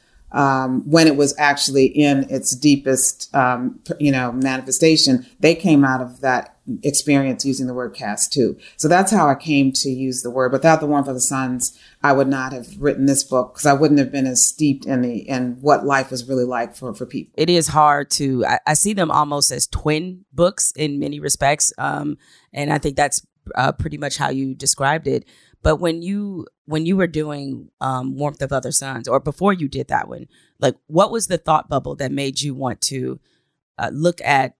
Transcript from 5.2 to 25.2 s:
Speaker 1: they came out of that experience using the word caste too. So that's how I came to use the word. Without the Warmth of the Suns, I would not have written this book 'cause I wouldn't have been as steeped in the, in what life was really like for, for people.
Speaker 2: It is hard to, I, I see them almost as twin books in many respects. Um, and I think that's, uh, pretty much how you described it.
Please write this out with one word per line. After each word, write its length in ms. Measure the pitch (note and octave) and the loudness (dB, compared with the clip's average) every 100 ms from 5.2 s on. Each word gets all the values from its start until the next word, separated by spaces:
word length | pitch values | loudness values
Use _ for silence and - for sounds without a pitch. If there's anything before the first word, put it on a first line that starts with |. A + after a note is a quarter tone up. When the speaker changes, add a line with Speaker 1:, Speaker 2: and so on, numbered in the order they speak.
| - _ | 0 _
Speaker 1:
they 160 | D3+ E3 | 2 4
came 280 | F#3+ D3+ | 4 6
out 180 | C#3 C3 | 6 2
of 200 | B2 - | -4 -6
that 340 | C3+ B2 - _ - A2+ | -2 -2 -4 _ -12 -6
experience 600 | C#3+ - - C#3 C3+ A#2+ | -2 0 2 2 2 -2
using 240 | C#3 C3 B2+ | -2 -2 -4
the 60 | |
word 200 | B2 A#2+ | -6 -8
caste 380 | - A2+ G#2+ - | -8 -8 -4 -2
too. 240 | D3 A2 C#2+ - - | 2 0 0 -12 -4
So 100 | D#3 | 2
that's 240 | F3 F#3+ | 2 4
how 160 | A3 D3+ | 4 4
I 80 | C3+ | 2
came 380 | D#3+ C#3+ C3+ | 0 2 2
to 160 | C3 C#3+ | 2 -2
use 320 | B2+ C3 B2+ | -4 -4 -6
the 80 | A#2+ | -4
word. 240 | B2 B2+ | -2 0
Without 260 | C3 D#3+ D#3+ | 2 4 4
the 60 | D3 | 2
Warmth 240 | D3 C3+ | 0 -2
of 60 | B2+ | -2
the 40 | |
Suns, 580 | - C3+ C3 B2+ - - - _ | -2 -2 -4 -4 -6 -8 -20 _
I 120 | C#3+ | 2
would 160 | C3+ C3+ | 4 2
not 240 | C3+ C3 | 0 -4
have 140 | C3+ A#2+ C#3 | -8 -14 -4
written 280 | C#3+ - C3+ | -2 2 2
this 180 | C3+ - | 2 0
book 300 | C3 B2 - | 0 -2 0
'cause 100 | D3+ | 2
I 80 | |
wouldn't 260 | C#3 D3+ D3 | 4 6 4
have 120 | C3 | 2
been 160 | C#3 C3 | 0 -2
as 140 | B2 | 2
steeped 440 | - - D3+ C#3 - | 0 2 0 0 -2
in 160 | C3 | -2
the, 260 | B2 A#2 - | -2 -4 -6
in 300 | C3 B2+ B2 | -4 -4 -2
what 260 | C#3 C#3+ C3+ | 2 2 2
life 260 | C3+ C3 | 0 -2
was 180 | C3 A#2+ | -6 -4
really 160 | C3+ B2 | -2 -2
like 300 | B2 A#2 - | -4 -6 -8
for, 180 | B2+ | -12
for 120 | G#2 A#2+ | -10 -10
people. 280 | A#2 D#2+ - | -10 -8 -2
Speaker 2:
It 140 | D#3+ | 2
is 180 | F3 D#3 | 2 2
hard 420 | D3 D3+ C#3+ C#3+ | 4 4 4 0
to, 340 | - C#3+ C3 F2 | -2 0 0 0
I, 140 | B2 - | 0 0
I 60 | D3+ | 0
see 180 | G3+ | 0
them 180 | G#3 E3 | 0 0
almost 400 | D3 D3 D3 C#3 | 0 -2 -2 -2
as 160 | B2+ - | -2 -4
twin 560 | - D#3 D#3 F3+ F3+ _ | -4 -2 -2 -4 -12 _
books 400 | C3+ F3 G3+ - - | -2 0 0 -4 -4
in 200 | D3+ C#3+ | -4 -4
many 200 | C#3+ D3 | -6 -6
respects. 540 | D3 - C#3 D3+ - - | -4 0 0 0 -2 -2
Um, 400 | C#3+ C#3+ D3 C#3 _ _ _ | -6 -4 -6 -8 _ _ _
and 180 | - F3+ | -8 -4
I 60 | D3+ | -2
think 180 | D3 C3+ | -2 0
that's, 300 | C#3+ - - _ - - | 0 -2 -8 _ -10 -2
uh, 180 | C3+ | -2
pretty 240 | - D#3+ D3 | -2 -6 -6
much 180 | D3 - | -8 -4
how 140 | C#3 | -2
you 240 | C3+ C3+ | -2 -4
described 540 | C3+ C3+ - C#3 D#3 C#3+ | -4 -4 0 0 0 0
it. 180 | C3 | -4